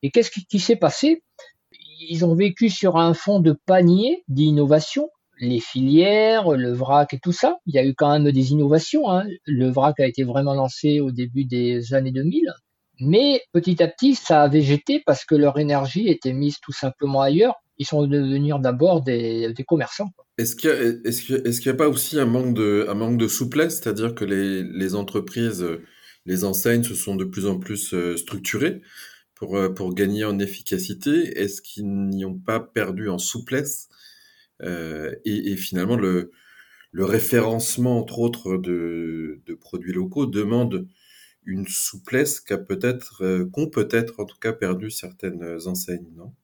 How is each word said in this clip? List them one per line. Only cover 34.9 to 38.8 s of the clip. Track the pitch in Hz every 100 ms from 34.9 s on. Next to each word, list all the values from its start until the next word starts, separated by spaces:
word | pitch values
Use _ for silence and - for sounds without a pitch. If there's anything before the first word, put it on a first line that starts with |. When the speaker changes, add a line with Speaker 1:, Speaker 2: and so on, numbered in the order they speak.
| 78 78 - -
Speaker 2:
et, | 104 101
et | 95
finalement, | - 92 92 120
le, | 95 90 90 _ _ _ _ _ _
le | - 120
référencement, | 110 - 120 110 113 - - 123 120
entre | 113 -
autres, | 117 117 95 92
de, | 92 87